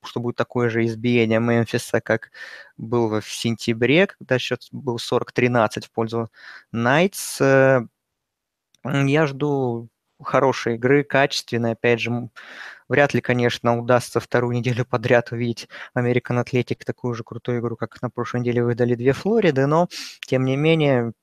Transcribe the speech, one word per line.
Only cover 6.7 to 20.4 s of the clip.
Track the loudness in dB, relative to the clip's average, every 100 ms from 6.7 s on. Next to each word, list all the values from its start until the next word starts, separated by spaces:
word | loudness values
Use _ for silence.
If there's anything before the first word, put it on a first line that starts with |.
Найтс. | -2 2 2 2 -2 -10 0
Э, | 4 6 6 4 0 _ _ _ _ _ _ _ _ _
м, | -4 0 2
я | 2 0
жду | -2 -2 -2 -2 -4 -10 _ _ _
хорошей | -2 2 2 0 -2 -2
игры, | 2 2
качественной. | 2 2 2 -2 -6 -2 -2
Опять | 0 0 0
же, | 0
м, | -6 -8 -16 -20 -18 -18 -20 _
вряд | 2 2 0
ли, |
конечно, | 0 0 0 0 0 -2
удастся | 2 0 2 -6
вторую | -2 -2 0 -2
неделю | -2 -2 -2
подряд | -4 2 2 2
увидеть | -4 -4 -4 -10 -18 -8 -2
American | 0 0 0 -4
Athletic | 0 -2 -2 -6 -8
такую | -8 -6 -8
же |
крутую | -10 -12 -6 -4
игру, | -4 -6
как | -10 -8
на | -10
прошлой | -6 -6 -4
неделе | -2 0
выдали | 0 0 0 2
две | 0
Флориды, | 0 0 2 2 2 2
но, | 2 0 -4 -16 -16 -4
тем | 0